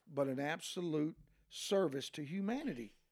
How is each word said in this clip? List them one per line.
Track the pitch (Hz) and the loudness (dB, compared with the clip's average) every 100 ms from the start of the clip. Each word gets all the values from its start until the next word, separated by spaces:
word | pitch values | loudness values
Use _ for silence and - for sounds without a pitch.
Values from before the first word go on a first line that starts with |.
| - | -4
but | 139 139 | 0 2
an | 131 | 2
absolute | 143 165 - - 175 156 151 - - _ _ | 0 -2 -4 -2 0 2 0 -2 -14 _ _
service | - - 196 180 139 127 | -10 2 4 4 2 -4
to | - | -6
humanity? | 143 185 196 254 302 131 110 - _ | -4 -2 0 0 -2 -4 -8 -14 _